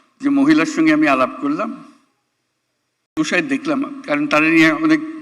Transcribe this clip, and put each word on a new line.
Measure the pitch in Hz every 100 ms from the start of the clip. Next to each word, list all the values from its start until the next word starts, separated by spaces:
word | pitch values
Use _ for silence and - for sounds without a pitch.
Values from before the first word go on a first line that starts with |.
| _ -
যে | 139
মহিলার | 139 139 156 160
সঙ্গে | 165 156
আমি | 151 151
আলাপ | 131 127 -
করলাম, | 143 160 226 - - _ _ _ _ _ _ _ _ _ _ _ _ -
বসে | 156 180
দেখলাম, | 147 135 156 135 139 -
কারণ | 147 147 147
তারা | 151 156
নিয়ে | 165 160
অনেক | 151 160 156 - -